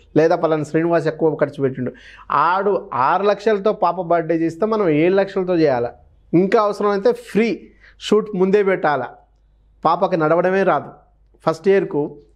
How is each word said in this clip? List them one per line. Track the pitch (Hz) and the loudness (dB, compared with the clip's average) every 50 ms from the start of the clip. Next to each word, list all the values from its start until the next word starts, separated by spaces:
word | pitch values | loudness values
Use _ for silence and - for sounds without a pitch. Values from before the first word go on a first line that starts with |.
| _ _ _ | _ _ _
లేదా | 151 160 165 175 | 2 2 2 2
పలానా | 165 165 156 160 156 147 | 0 0 0 0 -2 -2
శ్రీనివాస్ | 151 - 160 165 170 170 165 151 | -2 -2 -2 0 2 0 0 0
ఎక్కువ | 160 - - 165 160 147 | -2 -4 0 -2 -2 0
ఖర్చు | 143 151 135 - - | 0 -4 -4 -2 -4
పెట్టిండు, | 135 131 131 135 123 123 - - - - - - - - | -4 -4 -2 -4 -8 -8 -8 -12 -20 -20 -20 -20 -6 -2
ఆడు | - 143 151 165 180 196 202 208 190 165 - - - | 0 0 2 2 0 0 0 -2 -2 -2 -4 -6 -4
ఆరు | 123 131 147 170 185 196 | -2 0 0 0 2 0
లక్షలతో | 208 208 202 - 226 214 202 190 214 196 | 0 -2 0 0 -2 -2 0 0 -2 -2
పాప | - 185 175 170 190 | 0 -2 -2 -2 -4
బర్త్‌డే | 180 165 170 170 160 160 170 | -2 0 0 0 0 -2 -2
చేస్తే | 160 165 165 165 165 220 | 0 0 -4 -2 -4 -2
మనం | 220 220 214 208 170 | -2 0 0 0 2
ఏడు | 151 147 165 185 190 | 2 2 2 2 2
లక్షలతో | 196 190 196 - 196 185 180 180 | 0 0 -2 -4 -6 -2 -2 0
చేయాలి, | 165 160 147 131 120 120 120 - - _ _ _ _ _ _ - | 2 2 2 2 0 -4 -6 -8 -14 _ _ _ _ _ _ 2
ఇంకా | 165 190 190 214 226 | 2 2 4 2 2
అవసరమైతే | 208 208 202 208 202 208 202 196 196 247 240 | 2 0 -2 -2 -2 -2 -2 2 0 0 0
ఫ్రీ | - - - - 190 233 226 175 - - - _ _ - - _ _ | 0 -8 -4 -2 0 0 0 -2 -6 -10 -20 _ _ -20 -20 _ _
షూట్ | - - 208 214 214 214 - | -2 2 2 2 2 0 -2
ముందే | 180 185 190 190 208 202 | -2 0 2 2 2 2
పెట్టాలా. | 196 185 175 - 156 147 135 120 117 - - _ _ _ _ _ _ _ _ _ _ _ _ - | 2 0 0 0 0 0 -2 -4 -8 -12 -20 _ _ _ _ _ _ _ _ _ _ _ _ 0
పాపకి | 156 170 175 196 175 180 | 0 2 2 0 0 0
నడవడమే | 165 156 151 165 175 175 185 185 196 190 | 0 2 2 2 2 2 2 0 2 2
రాదు, | 180 156 139 127 - - - _ _ _ _ _ _ _ _ _ | 2 0 0 -2 -8 -18 -20 _ _ _ _ _ _ _ _ _
ఫస్ట్ | 160 160 160 - | -4 -4 0 2
ఇయర్కు | 196 196 196 185 - - 147 147 - - - - _ _ | 2 2 2 2 0 -4 -4 -4 -6 -10 -16 -20 _ _